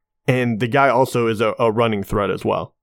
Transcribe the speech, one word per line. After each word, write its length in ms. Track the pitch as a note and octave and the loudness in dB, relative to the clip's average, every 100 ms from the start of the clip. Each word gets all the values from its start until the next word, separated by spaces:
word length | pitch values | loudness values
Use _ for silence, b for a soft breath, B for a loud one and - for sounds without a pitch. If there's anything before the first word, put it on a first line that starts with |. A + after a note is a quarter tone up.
| _ _ - | _ _ -2
And 340 | B2+ B2 A2 | 0 0 -2
the 80 | A#2+ | 0
guy 200 | C#3 C#3 | 2 2
also 380 | A#2+ C3 B2 A#2 | 2 2 0 0
is 140 | G#2+ | 0
a, 140 | A2 - | -2 0
a 120 | A#2 | 0
running 300 | A2 A#2 G#2+ | 2 0 -2
threat 280 | G2 G#2 F#2+ | -4 -2 -2
as 140 | F#2+ | -2
well. 300 | G#2+ F#2 E2+ _ | -4 -4 -6 _